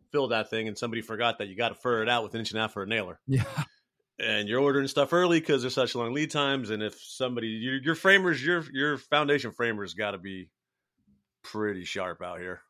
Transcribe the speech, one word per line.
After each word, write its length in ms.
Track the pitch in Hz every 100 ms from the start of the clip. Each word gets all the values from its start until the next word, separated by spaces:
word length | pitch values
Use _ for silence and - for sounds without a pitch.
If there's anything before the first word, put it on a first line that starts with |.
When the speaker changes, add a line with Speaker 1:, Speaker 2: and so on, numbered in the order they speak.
| _
Speaker 1:
fill 160 | 147 131
that 200 | 113 107
thing, 180 | 113 110
and 100 | 104
somebody 240 | 120 113
forgot 360 | 110 110 120 113
that 100 | 104
you 80 | 95
gotta 180 | 117
fur 280 | 104 127 117
it 60 | 110
out 140 | 120
with 100 | 107
an 60 | 113
inch 100 | 107
and 60 | 107
a 40 |
half 100 | 110
for 100 | 107
a 20 | 98
nailer. 340 | 113 92 - -
Speaker 2:
Yeah. 380 | 135 - - 139 _ _ _ _ -
Speaker 1:
And 300 | 110 107 104
you're 120 | 120
ordering 280 | 143 139 135
stuff 240 | - 139
early 300 | 175 180 170
'cause 180 | 160 143
there's 140 | 127
such 200 | 139 123
long 200 | 123 117
lead 160 | 139 151
times. 400 | 151 139 139 110
And 120 | 107
if 160 | 107 -
somebody, 500 | - - 127 120 113
your, 260 | 110 120 135
your 120 | 131
framers, 480 | 160 190 196 185 143
your, 220 | 139 175 147
your 240 | 135 147 139
foundation 560 | - 151 147 143 127
framers 400 | - 117 107 95
gotta 240 | 82 104 98
be 320 | 95 95 87 _ _ _ _ _ _ _ _ _
pretty 420 | - 107 107 95
sharp 380 | 87 101 92 85
out 160 | 87 87
here 220 | 90 90 _